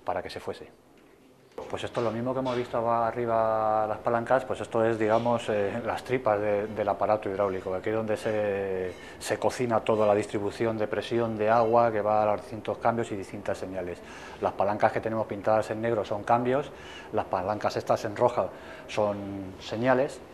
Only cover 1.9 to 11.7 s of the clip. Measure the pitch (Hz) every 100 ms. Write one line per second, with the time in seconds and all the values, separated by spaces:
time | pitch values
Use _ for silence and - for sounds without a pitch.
1.9 | - 117 113 120 131 131 123 123 123 117
2.9 | 117 117 117 117 113 113 110 110 110 110
3.9 | 107 - 117 120 131 131 104 104 117 113
4.9 | 113 107 110 120 117 - 107 101 110 117
5.9 | 95 - 127 120 104 104 101 107 107 101
6.9 | 95 101 107 104 98 101 95 95 92 98
7.9 | 110 110 107 113 107 104 98 98 95 92
8.9 | 87 - - - 110 107 - 123 110 -
9.9 | 110 107 104 104 110 101 - 117 110 107
10.9 | 98 98 117 117 110 107 113 113